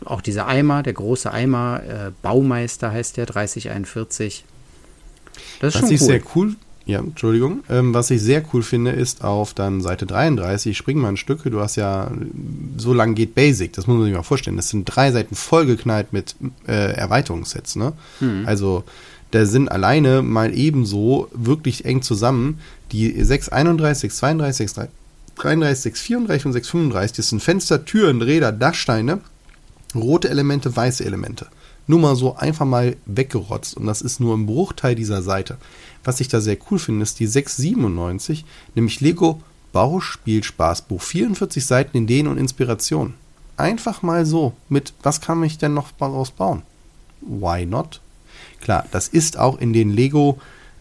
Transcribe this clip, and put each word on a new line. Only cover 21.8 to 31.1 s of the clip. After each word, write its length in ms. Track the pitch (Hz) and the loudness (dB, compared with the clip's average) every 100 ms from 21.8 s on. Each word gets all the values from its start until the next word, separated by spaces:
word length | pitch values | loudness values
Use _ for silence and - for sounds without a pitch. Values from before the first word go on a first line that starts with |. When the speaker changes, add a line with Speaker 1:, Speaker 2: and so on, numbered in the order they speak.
Speaker 2:
eng 160 | 127 127 | -2 -2
zusammen 600 | - 107 117 131 131 156 - - - | 0 0 2 2 0 -4 -12 -20 -8
die 300 | 107 113 113 | -2 0 4
sechs 260 | 110 143 - | 4 4 0
einunddreißig, 500 | 123 165 165 151 143 | 2 4 4 2 0
sechs 160 | 120 - | -2 -2
zweiunddreißig, 540 | 135 160 143 131 107 | 0 0 0 -2 -4
sechs 160 | - - - - - - | -6 -10 -14 -20 -20 -20
dreiunddreißig, 480 | - 147 160 151 131 | -6 0 2 2 0
sechs 180 | 117 - | -2 -6
vierunddreißig 460 | - 240 220 147 139 | -4 -2 0 -2 0
und 60 | |
sechs 140 | 123 - | -4 -2
fünfunddreißig. 480 | 170 151 101 104 - | 0 0 0 -2 -2
Das 120 | 107 | -4
sind 140 | 107 | -2
Fenster, 420 | - 185 - 151 | 0 0 2 0
Türen, 380 | - 214 190 123 | 0 2 4 4
Räder, 300 | 117 160 127 | 2 2 2
Dachsteine, 680 | 107 135 170 - 113 120 196 - - - - - - - | 2 0 0 0 0 0 -4 -6 -20 -20 -20 -20 -20 -8
rote 360 | 117 113 160 202 | -4 2 2 2
Elemente, 440 | 143 143 143 131 | 0 0 0 -2
weiße 300 | 120 123 127 | 0 0 0
Elemente. 420 | 104 | -4